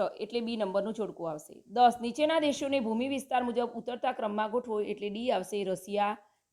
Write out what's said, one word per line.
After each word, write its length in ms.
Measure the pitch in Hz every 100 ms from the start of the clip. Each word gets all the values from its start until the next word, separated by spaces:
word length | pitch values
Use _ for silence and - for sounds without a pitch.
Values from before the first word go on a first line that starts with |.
| 190 -
એટલે 200 | 214 240
બી 160 | 226 233
નંબરનું 380 | 196 196 202
જોડકું 360 | 220 190 - 165
આવશે. 320 | 156 - - -
દસ, 280 | 208 247 233
નીચેના 400 | 233 233 302 320
દેશોને 400 | 302 285 277 277
ભૂમિ 280 | 220 220 269
વિસ્તાર 340 | 269 - 254
મુજબ 300 | 247 226 233
ઉતરતા 380 | 233 240 240 254
ક્રમમાં 380 | 247 214 208 214
ગોઠવો, 300 | 240 247 214
એટલે 300 | 202 208 208
ડી 200 | 208 247
આવશે 340 | 202 190 208
રશિયા, 520 | 190 180 - 202 202 214 - _ _